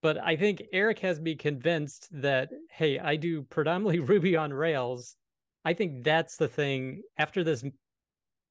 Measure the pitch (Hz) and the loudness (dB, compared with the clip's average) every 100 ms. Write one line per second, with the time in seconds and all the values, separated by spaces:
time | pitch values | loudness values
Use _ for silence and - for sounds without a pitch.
0 | 160 156 - 160 208 185 - 185 214 214 | 0 0 0 2 2 0 -4 0 0 0
1 | 190 156 160 156 151 139 139 165 147 - | -2 -2 -4 -2 -4 -2 0 0 -2 -8
2 | - 151 139 131 131 269 330 - 156 135 | -18 -6 0 0 0 -8 -16 -2 0 0
3 | 147 156 170 160 135 - 151 180 214 170 | 0 -2 -2 -4 -4 -2 0 2 2 0
4 | 131 202 175 160 151 135 165 147 123 123 | 4 4 4 2 0 -2 0 0 -2 -4
5 | 123 - _ _ _ _ 160 170 190 135 | -10 -20 _ _ _ _ -2 0 -2 -2
6 | 120 160 160 - 151 - 143 135 131 151 | 2 2 2 -2 -2 0 -2 0 -4 -10
7 | - - 151 190 165 139 135 - _ _ | -12 -4 -2 0 0 0 -4 -12 _ _
8 | _ _ _ _ _ | _ _ _ _ _